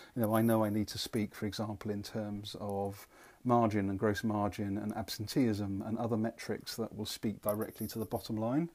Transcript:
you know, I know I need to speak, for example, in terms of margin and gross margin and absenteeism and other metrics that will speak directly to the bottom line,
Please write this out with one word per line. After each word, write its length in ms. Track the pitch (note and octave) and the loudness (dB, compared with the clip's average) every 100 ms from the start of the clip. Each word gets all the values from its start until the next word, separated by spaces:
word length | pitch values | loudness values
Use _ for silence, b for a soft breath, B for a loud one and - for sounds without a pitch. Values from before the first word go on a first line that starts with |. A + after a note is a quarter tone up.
| B B2+ | B 0
you 60 | |
know, 120 | G#2+ | 4
I 80 | A2 | 4
know 220 | A#2 A2 | 6 6
I 60 | G#2+ | 4
need 180 | G#2 G#2 | 2 0
to 80 | - | -4
speak, 380 | - A#2 G#2 - | -2 -2 -2 -2
for 100 | G#2+ | -6
example, 460 | G2 G#2+ G2+ G#2+ | -4 -6 -4 -4
in 120 | G2+ | -4
terms 520 | G2+ A2 G#2 G2+ G#2 - | -4 -4 -4 -6 -8 -8
of 480 | G2+ G2 G2+ G2+ - B B B | -4 -2 -2 -4 -14 B B B
margin 460 | B2+ A#2+ A2+ G#2 G2 | 4 6 6 4 2
and 100 | G2 | 2
gross 240 | A2 G2+ | 2 2
margin 540 | A2 G#2 G#2 G2+ G2+ G2+ | 0 2 0 0 -2 -2
and 180 | G#2+ G2 | -2 -4
absenteeism 880 | F#2+ - G#2+ C#3 A#2+ G#2 G2+ G2 A2+ | -6 -6 -2 4 4 4 0 -2 -2
and 120 | A2 | -2
other 200 | A#2 A2+ | 0 2
metrics 580 | A2+ - - G#2+ - - | 0 -2 -6 -4 -4 -4
that 200 | A2 G#2 | -4 -4
will 80 | G#2+ | -6
speak 360 | - A2+ - | -2 -4 0
directly 460 | G#2 G#2+ A2 - C#3 | 0 0 -2 -4 -6
to 120 | A2+ | -4
the 60 | G#2+ | -4
bottom 300 | A#2 - A2 | -4 -2 -2
line, 340 | A2+ C#3+ E3+ | 0 0 0